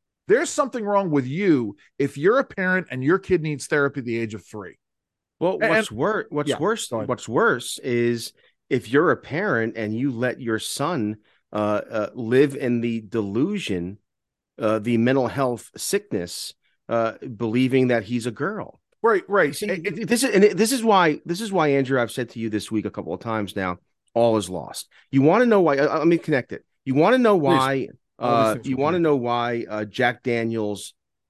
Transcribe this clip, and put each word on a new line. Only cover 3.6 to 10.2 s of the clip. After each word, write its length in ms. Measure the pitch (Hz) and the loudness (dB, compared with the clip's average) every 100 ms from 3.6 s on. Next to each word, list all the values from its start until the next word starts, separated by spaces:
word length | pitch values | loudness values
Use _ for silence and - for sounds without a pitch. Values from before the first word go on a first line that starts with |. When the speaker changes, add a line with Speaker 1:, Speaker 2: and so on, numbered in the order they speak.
| - | -2
Speaker 1:
therapy 320 | 151 139 143 | 0 0 -2
at 60 | 120 | -6
the 120 | 117 | -4
age 160 | 113 | -4
of 100 | 104 | -8
three. 360 | - 107 90 - _ _ _ _ _ _ | -12 -16 -16 -18 _ _ _ _ _ _
Speaker 2:
Well, 180 | 170 185 | -2 0
Speaker 1:
And 100 | 220 | 0
Speaker 2:
what's 220 | 220 208 | 0 0
wor-, 340 | 110 175 214 - | -2 -2 -2 -4
what's 200 | 147 147 | -4 -2
Speaker 1:
yeah, 100 | 120 | -2
Speaker 2:
worse, 280 | 180 226 - | -2 -2 -4
Speaker 1:
go 100 | 117 | -6
ahead. 120 | 107 | -4
Speaker 2:
what's 180 | 120 - | -6 -4
worse 500 | 127 226 127 - - | 0 2 0 -4 -8
is 520 | 139 120 120 117 113 - _ _ _ | -2 0 2 0 -6 -16 _ _ _
if 180 | 131 107 | -4 2
you're 240 | 135 170 | 2 2
a 60 | 123 | 0
parent 580 | - 143 208 120 110 107 | -4 -6 -2 -2 -2 -4
and 180 | 107 | -6
you 180 | 110 139 | -4 -4
let 280 | 113 | -2